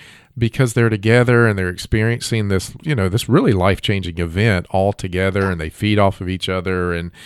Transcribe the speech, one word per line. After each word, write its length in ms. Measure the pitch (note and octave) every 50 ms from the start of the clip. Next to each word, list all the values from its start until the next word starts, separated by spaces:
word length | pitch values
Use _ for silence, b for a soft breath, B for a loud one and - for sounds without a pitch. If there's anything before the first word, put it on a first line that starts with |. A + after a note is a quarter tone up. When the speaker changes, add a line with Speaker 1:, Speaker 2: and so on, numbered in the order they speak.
| B B B B B B B
Speaker 1:
because 360 | A#2+ A#2 A2+ - - C3 A#2 -
they're 140 | A#2+ A#2 A2+
together 580 | A2 G2+ G2 A2 A#2 B2 A#2+ B2 B2 A#2 A#2
and 100 | A2 G#2 F#2+
they're 100 | F#2 F2+
experiencing 800 | F2+ - - - - A2 A2 A2+ A#2 A#2 - - A#2+ A2+ G#2 G2+
this, 240 | G2 F2+ - - - -
you 120 | - D#3+ D3
know, 140 | A2+ F#2+ F#2
this 200 | F#2 - - -
really 240 | A#2 F3 C4+ F3+
life-changing 640 | G#2 F#2 F2+ G2 F#2 - - - G#2 G2 F2+ F2 E2 E2+
event 480 | F2 E2 D#2+ F#2+ G#2+ A#2 G2 F2+ D#2+ -
all 220 | - F#2+ F#2+ G2+
together, 500 | G2 - - F#2 F2 F#2 F#2+ F#2+ F#2 G2+
Speaker 2:
Yeah. 100 | G2 F#2+
Speaker 1:
and 80 | F2+ E2
they 80 | D#2 E2
feed 280 | - - G#2+ G#2+ G#2 G#2
off 220 | G2+ G2 F#2 -
of 80 | F#2+ F2+
each 200 | F#2+ F2 - -
other. 440 | F#2 F#2 F2 F#2+ F#2 F2+ F2+ F2
And, 200 | F2 E2+ E2+ F2 B B B